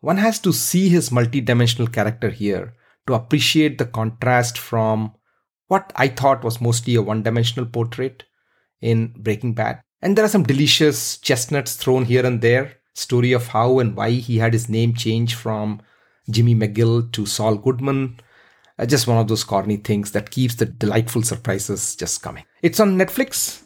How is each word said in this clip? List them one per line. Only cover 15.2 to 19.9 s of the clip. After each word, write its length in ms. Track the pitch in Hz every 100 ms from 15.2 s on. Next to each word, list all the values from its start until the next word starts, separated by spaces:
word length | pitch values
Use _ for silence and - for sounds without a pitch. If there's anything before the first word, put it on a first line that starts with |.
| 117 117
from 460 | 117 107 107 104 _ _ _ _ -
Jimmy 240 | 113 117
McGill 580 | 117 104 104 117 117 117
to 120 | - 104
Saul 300 | - 110 107
Goodman. 640 | 131 123 139 135 135 120 _ _ _ _ _ -
Uh, 80 | 113
just 220 | 135 117
one 100 | 113
of 100 | 107
those 160 | 107
corny 340 | - 101 98 104
things 340 | 104